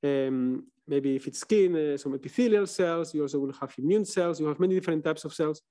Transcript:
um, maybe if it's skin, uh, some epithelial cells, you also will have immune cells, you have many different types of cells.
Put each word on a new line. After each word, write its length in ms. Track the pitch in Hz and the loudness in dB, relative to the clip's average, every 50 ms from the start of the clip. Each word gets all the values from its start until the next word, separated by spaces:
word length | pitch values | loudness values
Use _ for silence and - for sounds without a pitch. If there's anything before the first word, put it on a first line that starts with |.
| - | 0
um, 600 | 143 139 139 135 131 131 127 127 127 127 131 - - _ _ _ - | 0 0 0 0 0 0 0 0 0 -2 -4 -6 -12 _ _ _ -2
maybe 280 | 147 139 135 139 135 | -2 0 0 0 -2
if 120 | 135 - 156 | -2 -2 -6
it's 120 | - - | -10 -10
skin, 360 | - _ 220 214 196 185 175 | -2 _ 4 4 6 4 4
uh, 220 | 160 151 147 143 139 | 2 0 0 -2 -2
some 160 | - 143 135 | -4 -4 -6
epithelial 520 | 135 135 - - - 247 233 214 208 202 185 | -6 -8 -6 0 0 2 4 4 4 2 0
cells, 460 | - - 185 170 165 165 165 160 - | 0 -2 0 0 0 -2 -4 -4 -2
you 80 | 151 | -4
also 180 | 147 139 143 143 | -4 -2 -2 -2
will 140 | 139 135 139 | -2 -2 -6
have 200 | - - 131 - - | -8 -10 -12 -8 -4
immune 260 | 131 151 190 214 208 | 0 2 2 2 2
cells, 360 | - - 190 175 170 165 135 | 0 0 0 0 0 0 -2
you 80 | 151 151 | -2 -2
have 120 | 147 135 | 0 2
many 160 | 180 185 185 | 2 2 2
different 280 | 185 185 180 165 156 151 | 2 0 0 -2 0 0
types 200 | 165 156 156 - | -2 -2 -2 -6
of 80 | 156 - | -12 -4
cells. 280 | - 160 151 151 151 _ _ | -2 -2 -2 -2 -4 _ _